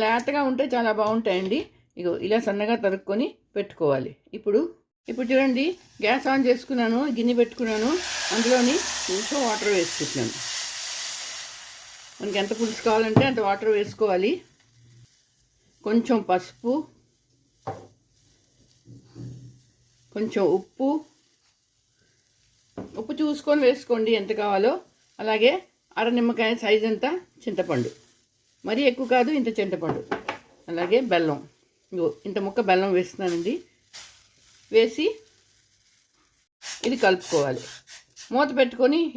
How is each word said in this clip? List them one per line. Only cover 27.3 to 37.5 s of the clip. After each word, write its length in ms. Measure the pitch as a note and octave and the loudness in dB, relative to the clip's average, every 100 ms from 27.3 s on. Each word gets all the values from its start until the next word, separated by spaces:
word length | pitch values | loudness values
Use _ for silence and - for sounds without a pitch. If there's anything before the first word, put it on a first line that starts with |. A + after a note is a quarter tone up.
| _ A#3 | _ -6
చింతపండు, 460 | F#3 F3 C#3 A#2 - _ _ _ _ _ _ F#3 | -2 0 0 -2 -8 _ _ _ _ _ _ -4
మరీ 180 | A3+ C#4+ | 0 2
ఎక్కువ 180 | B3+ B3 | 2 2
కాదు 180 | B3+ B3 D4+ | 2 4 0
ఇంత 120 | A3+ A3 | 0 -2
చింతపండు. 440 | G3 F3 E3 D3+ - - - - - _ - | -2 -2 -2 -4 -6 -8 -8 -12 -16 _ -8
అలాగే 280 | E3+ F3 A#3 B3 | -4 2 2 2
బెల్లం, 260 | F3 D#3+ C#3+ - _ _ _ _ | 2 2 -2 -8 _ _ _ _
ఇగో 180 | F#3 E3 - G3+ | -4 -4 -4 -6
ఇంత 80 | G3 G3 | -4 -4
ముక్క 180 | G3 G3 | -2 2
బెల్లం 240 | F#3 G3 F3+ | 2 4 0
వేస్తున్నానండి. 560 | F3+ - F#3 E3+ F3 E4+ - _ _ - - - _ _ _ - - A3 | 0 -4 -4 -2 -2 -6 -8 _ _ -20 -20 -20 _ _ _ -20 0 4
వేసి 320 | A#3+ C#4 F4+ A4 - _ _ _ _ _ _ _ _ _ _ _ _ _ - - A3+ | 4 2 -2 -4 -12 _ _ _ _ _ _ _ _ _ _ _ _ _ -14 -6 -4
ఇది 120 | B3 G3+ | 2 4
కలుపుకోవాలి. 580 | F#3 - D#3+ C#3 | 2 2 0 0